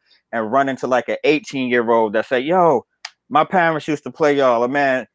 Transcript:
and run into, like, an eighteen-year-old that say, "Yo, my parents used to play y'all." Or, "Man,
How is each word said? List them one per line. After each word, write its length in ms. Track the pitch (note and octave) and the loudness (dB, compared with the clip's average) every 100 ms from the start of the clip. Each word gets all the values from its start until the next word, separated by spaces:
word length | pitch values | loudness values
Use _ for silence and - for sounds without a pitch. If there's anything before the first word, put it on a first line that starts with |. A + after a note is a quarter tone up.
| _ _ _ | _ _ _
and 200 | A#2 G#2+ | -6 -2
run 180 | C3+ C3+ | 0 0
into, 180 | C3 A#2+ | -4 -2
like, 220 | B2+ A#2+ | -2 -2
an 80 | G#2+ | -2
eighteen-year-old 880 | C#3 D3+ - C#3 B2+ B2 A2+ A2+ A2 | 0 0 -2 -6 -2 0 2 2 2
that 120 | A2 - | -2 -2
say, 140 | B2+ | -4
"Yo, 460 | C#3 F#3 E3+ B2+ - _ - - _ | 0 2 2 2 -4 _ -20 -20 _
my 140 | C3+ | 0
parents 440 | D#3 F#3+ E3 D#3 - | 0 2 0 -2 -4
used 160 | D3 | -6
to 80 | - | -8
play 260 | - D3+ C#3 | -2 0 2
y'all." 260 | C3 A#2 | 2 2
Or, 40 | A#2+ | 0
"Man, 400 | C#3+ C#3 B2+ A2 | 0 0 -2 -6